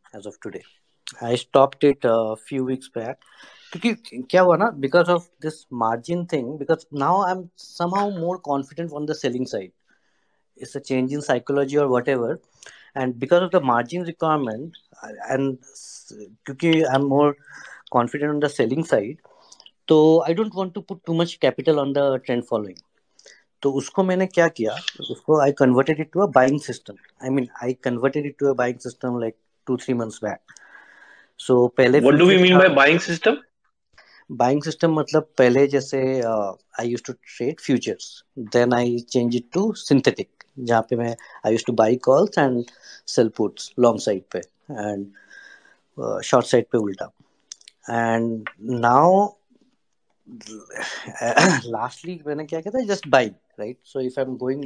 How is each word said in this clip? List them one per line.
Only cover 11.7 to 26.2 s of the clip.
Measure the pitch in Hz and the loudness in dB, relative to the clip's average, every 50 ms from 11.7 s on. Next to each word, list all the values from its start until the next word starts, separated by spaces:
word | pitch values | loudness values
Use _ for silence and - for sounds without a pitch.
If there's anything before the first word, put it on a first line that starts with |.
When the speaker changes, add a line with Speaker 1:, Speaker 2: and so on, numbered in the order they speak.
| 143 | 0
Speaker 1:
or | 147 143 | 0 0
whatever. | 135 127 123 120 147 135 123 117 120 160 - _ _ _ _ - - - - _ _ - | 2 0 0 0 0 -2 -2 -2 -4 -6 -8 _ _ _ _ -20 -20 -20 -20 _ _ -8
And | 135 131 127 120 117 | -6 -4 -4 -4 -6
because | 131 131 175 175 | 0 2 2 2
of | 185 175 | 2 2
the | 185 180 | 0 0
margin | 135 131 117 117 123 127 175 180 180 | 2 2 0 0 -2 -4 -6 -8 -8
requirement, | 170 160 - 165 160 156 151 135 113 110 117 147 165 - _ _ _ _ - - - 107 - - - | -8 -6 -4 -2 0 0 0 -2 -4 -6 -8 -10 -14 -16 _ _ _ _ -20 -20 -18 -16 -12 -6 -4
and | 135 135 139 135 131 123 | -2 -2 -2 -2 -4 -6
s-, | _ _ - - - - - - - - 110 107 104 95 - _ _ | _ _ -20 -20 -20 -20 -20 -20 -20 -20 -20 -20 -20 -20 -20 _ _
क्योंकि | - 135 131 170 170 160 160 160 131 131 | -16 -6 -2 0 2 2 2 2 2 0
I'm | 135 143 | 0 0
more | 139 135 143 147 147 143 - _ - - - - - - - _ _ - | 2 2 2 2 2 0 -4 _ -20 -20 -20 -20 -20 -20 -20 _ _ 0
confident | 123 120 123 - 147 147 147 147 | 0 0 0 -2 -4 -4 -4 -2
on | 147 | -2
the | 147 143 | -2 -2
selling | - - 123 110 131 160 165 - 143 | 0 0 -2 0 -2 -4 -2 0 0
side, | 110 101 113 160 - _ _ _ _ _ _ - - _ _ _ _ _ | 0 0 -2 -8 -14 _ _ _ _ _ _ -20 -20 _ _ _ _ _
तो | - 160 156 151 160 160 165 156 156 | 4 4 6 6 6 6 4 4 0
I | 170 | -2
don't | 185 220 220 - | -2 -4 -4 -6
want | 185 190 185 170 | -6 -8 -8 -8
to | 208 | -12
put | - - 185 165 _ | -12 -14 -14 -12 _
too | - 170 165 | -4 -2 -2
much | 170 170 - - | -2 -4 -2 -2
capital | - 131 - - 131 160 156 147 | 0 0 0 0 0 0 2 2
on | 135 139 139 | 0 -2 0
the | 143 139 139 131 127 | 0 0 0 0 -2
trend | - - 123 120 120 | -2 -4 -4 -4 -4
following। | - 120 107 104 98 90 - _ _ _ _ _ _ _ _ _ - - _ _ _ _ _ | -4 -4 -4 -4 -8 -14 -20 _ _ _ _ _ _ _ _ _ -20 -20 _ _ _ _ _
तो | - 139 | -4 -2
उसको | 135 139 139 - - 202 185 | -2 -4 -6 -4 -2 -2 0
मैंने | 185 185 185 190 | 0 0 0 -2
क्या | 185 - 175 165 | 0 2 2 2
किया, | 160 - - - 107 117 170 - - - - - - | 2 0 -2 -4 -4 -6 -6 -8 -10 -12 -10 -12 -12
उसको | 123 - _ - 156 151 139 | -14 -6 _ 0 2 4 4
I | 143 139 - | 2 2 4
converted | 143 127 123 127 135 160 156 147 | 4 4 4 4 2 2 0 -4
it | 156 - - | -6 -4 -2
to | 175 | -2